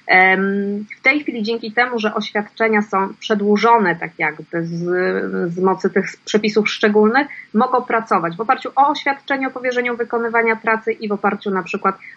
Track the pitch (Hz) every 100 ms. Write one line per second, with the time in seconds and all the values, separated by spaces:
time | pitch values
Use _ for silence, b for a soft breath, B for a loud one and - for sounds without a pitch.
0 | - 185 185 185 196 202 202 202 208 -
1 | 262 294 294 240 214 233 226 214 247 240
2 | 208 214 208 214 208 - 226 214 208 190
3 | 196 214 - 214 202 208 226 233 190 170
4 | 165 - 156 156 156 170 165 170 175 180
5 | 185 190 196 190 180 175 185 185 196 202
6 | 190 - - 214 214 214 208 - 220 208
7 | 214 247 285 B B 214 247 254 240 226
8 | 214 202 170 170 220 254 - - 285 294
9 | - 277 - 269 269 254 254 247 247 233
10 | 233 240 233 233 226 220 233 220 226 -
11 | 214 202 208 202 208 190 175 196 196 185
12 | B